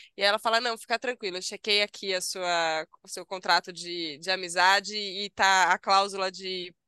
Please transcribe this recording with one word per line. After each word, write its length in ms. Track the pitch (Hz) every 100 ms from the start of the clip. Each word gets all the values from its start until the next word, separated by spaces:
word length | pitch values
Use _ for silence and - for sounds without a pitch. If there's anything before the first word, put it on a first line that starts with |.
| - -
e 60 |
ela 160 | 196 214
fala, 240 | 233 226
"Não, 160 | 247 226
fica 200 | - 233
tranquila, 380 | 254 247 196 180
eu 40 |
chequei 400 | 185 208 - 208
aqui 320 | 208 - 196
a 80 | 185
sua, 640 | 185 202 180 175 165 156 160 _
o 60 | 190
seu 180 | - 175
contrato 440 | 190 185 175 185
de, 460 | 175 175 175 165 143
de 120 | 165
amizade 680 | 190 180 170 180 196 196 214
e 320 | 202 185 202
tá, 400 | - 196 190 175
a 60 | 190
cláusula 540 | - 196 202 196 190
de 420 | 180 190 185 180 _